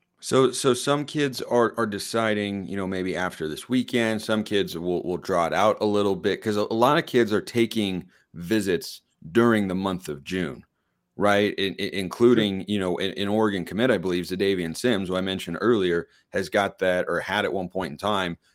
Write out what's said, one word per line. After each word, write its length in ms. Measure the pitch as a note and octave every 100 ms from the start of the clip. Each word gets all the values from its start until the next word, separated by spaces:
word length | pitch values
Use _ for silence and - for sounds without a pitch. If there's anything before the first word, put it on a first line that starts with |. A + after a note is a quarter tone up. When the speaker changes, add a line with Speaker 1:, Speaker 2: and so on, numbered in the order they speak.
| _ _
Speaker 1:
So, 300 | - B2+ B2+
so 240 | B2 C#3
some 300 | B2 C#3+ D3
kids 380 | C#3+ D3+ C#3 A#2+
are, 320 | - A#2+ A2+ -
are 100 | A2+
deciding, 800 | G2+ - A2+ A2 G#2 G2+ G2 F#2
you 100 | G2
know, 100 | F#2
maybe 300 | F#2 F#2 D#2+
after 320 | F2+ - D#2
this 200 | D2 -
weekend, 540 | B2+ B2 B2 A2+ G#2+
some 200 | A2+ G#2+
kids 320 | G#2+ G#2 F2+ E2+
will, 260 | F2 F2+
will 160 | - E2+
draw 280 | - F2+ D#2+
it 60 |
out 240 | D#2+ G#2+ -
a 40 |
little 320 | A2 G#2 G2+ F2+
bit, 240 | G2+ F#2
'cause 160 | A2 G#2
a, 60 |
a 120 | G#2
lot 240 | A2+ B2+ D#3+
of 80 | -
kids 260 | B2 A2
are 80 | G#2
taking 680 | - A#2+ A2+ A2 G2+ F2+ F2 _ _
visits 680 | E2+ F2 A2 F#2+ E2+ - - _ _ D#2+
during 360 | A2+ A#2 A2 F#2+
the 60 |
month 340 | F#2 F#2+ F2+ -
of 160 | C#2+
June, 400 | C#2+ F#2 D#2+ A#1 - _ _ _ _ -
right? 380 | G2+ G2+ G#2
In-, 200 | - F#2+
in-, 200 | - F#2+
including, 640 | G2 F#2 - B2 A2+ G#2 F#2+
Speaker 2:
Sure. 60 | F#2
Speaker 1:
you 100 | G#2
know, 200 | F#2 F2
an, 140 | F#2+
an 160 | - G2+
Oregon 360 | G#2+ A2 F#2+
commit, 260 | E2+ F#2+ B2+
I 80 | G2+
believe, 260 | F#2 F2+
Zadavian 520 | E2 F#2 G2 F#2+ E2 D#2+
Sims, 320 | B2 G2 F#2
who 80 | F#2
I 40 |
mentioned 380 | F#2+ F2+ - E2
earlier, 480 | A2 A2 F#2 E2+ - _ _
has 180 | G2 F2
got 300 | G#2 G2 -
that, 260 | F#2 F2+ -
or 120 | E2+
had 240 | - G2+
at 80 | G2
one 160 | F#2+ F2
point 240 | F#2 E2+
in 60 | D2
time, 400 | G2+ G2+ F2+ E2+ _